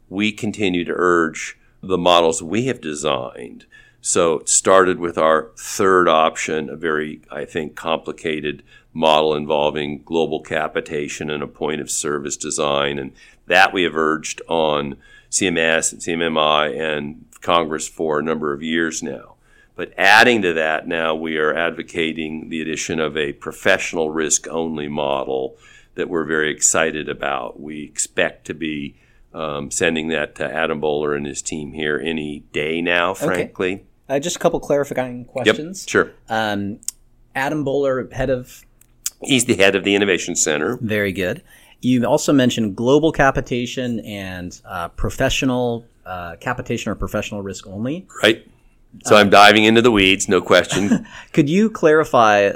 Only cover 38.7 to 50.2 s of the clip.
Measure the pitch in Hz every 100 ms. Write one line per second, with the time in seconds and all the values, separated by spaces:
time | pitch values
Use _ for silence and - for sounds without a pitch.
38.7 | _ _ _ - - - 135 - 95 98
39.7 | 98 95 101 101 85 - 82 80 76 85
40.7 | 127 110 107 101 95 90 - - - _
41.7 | _ 123 127 117 151 - 143 123 - 110
42.7 | 101 117 147 160 147 139 143 135 123 123
43.7 | - 123 113 113 101 95 92 90 - -
44.7 | 92 85 - 110 - 135 127 135 123 123
45.7 | 117 117 _ 90 90 85 85 135 120 -
46.7 | 117 - 95 101 107 - 104 98 95 101
47.7 | 98 123 170 - - - - - _ _
48.7 | _ _ - - 107 101 101 104 107 107
49.7 | 117 120 104 95 98